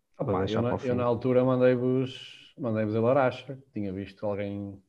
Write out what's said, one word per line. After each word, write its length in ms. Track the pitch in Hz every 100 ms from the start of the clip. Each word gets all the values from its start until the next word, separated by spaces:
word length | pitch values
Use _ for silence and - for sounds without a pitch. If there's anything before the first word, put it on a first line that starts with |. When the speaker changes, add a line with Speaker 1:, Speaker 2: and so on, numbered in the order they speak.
| _ -
Speaker 1:
Vou 120 | 120 95
Speaker 2:
Opa, 20 |
Speaker 1:
deixar 220 | 98 110
Speaker 2:
eu 20 |
na, 60 | 120
Speaker 1:
para 80 | 127
o 20 |
Speaker 2:
eu 120 | 127
Speaker 1:
fim. 0 |
Speaker 2:
na 100 | 123
altura 400 | 120 113 127 127
mandei-vos, 1080 | 127 127 127 123 127 127 131 - - - - -
mandei-vos 360 | 120 110 107
a 60 | 110
Laracha. 580 | 117 139 127 117 - 131 -
Tinha 200 | 110 101
visto 320 | 92 95 - 107
alguém 540 | 101 101 101 101 98